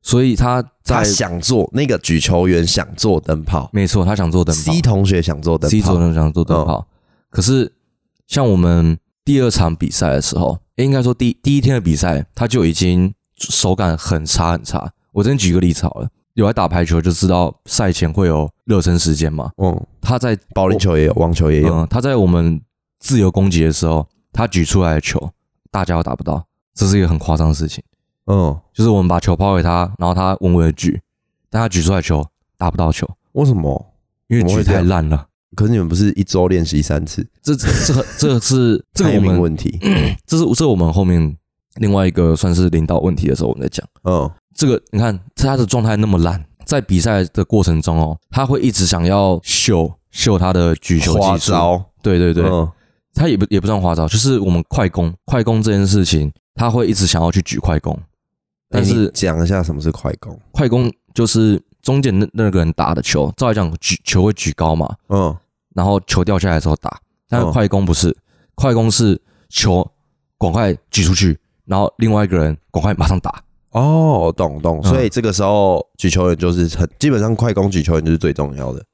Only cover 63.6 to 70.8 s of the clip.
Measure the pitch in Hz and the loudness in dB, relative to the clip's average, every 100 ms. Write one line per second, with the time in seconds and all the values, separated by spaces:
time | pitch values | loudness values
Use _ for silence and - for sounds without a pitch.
63.6 | 90 80 - - - 95 101 104 - 73 | -2 -4 -6 -6 -2 2 2 0 -4 -2
64.6 | 80 80 76 - _ 98 90 85 _ _ | 0 0 -2 -8 _ -2 -2 -4 _ _
65.6 | _ 92 92 101 - 117 90 95 95 80 | _ -2 0 0 0 -2 0 0 0 0
66.6 | 78 76 - - _ _ _ 120 90 78 | 0 -2 -4 -12 _ _ _ -2 0 0
67.6 | 104 98 95 82 - - _ _ _ - | 0 0 0 0 0 -2 _ _ _ -4
68.6 | 139 117 113 101 110 92 _ _ _ - | 0 2 2 2 2 0 _ _ _ -4
69.6 | 110 90 92 _ _ _ _ _ 92 92 | 0 0 -2 _ _ _ _ _ -2 0
70.6 | 107 87 | -2 -2